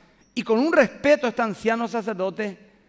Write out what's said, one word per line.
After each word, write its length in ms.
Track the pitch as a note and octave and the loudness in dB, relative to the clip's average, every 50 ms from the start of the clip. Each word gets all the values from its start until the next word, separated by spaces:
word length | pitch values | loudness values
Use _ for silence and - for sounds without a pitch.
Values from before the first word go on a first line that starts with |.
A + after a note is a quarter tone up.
| _ _ _ _ _ _ - | _ _ _ _ _ _ -8
y 80 | A#3+ F#3 | -6 -2
con 160 | - A3 A3 | 0 2 2
un 120 | C4+ E4 | 2 4
respeto 540 | E4+ D#4+ B3 - - - - C#4+ D4 D4 C#4 | 4 4 4 4 2 0 2 4 4 4 2
a 40 | A#3 | -2
este 120 | A3 - | -2 -2
anciano 460 | A#3 A3 F#3 - - A3 A3+ A#3 A#3 | -4 -4 -4 -4 -2 -2 -2 -2 -2
sacerdote, 720 | G#3+ G3+ A#3 G3 A3 G#3+ F3+ F#3 F#3+ E3+ G#3 G#3+ G3+ F#3 - - - _ _ _ | -4 -4 -6 -6 -6 -4 -4 -4 -4 -4 -6 -8 -8 -8 -12 -18 -20 _ _ _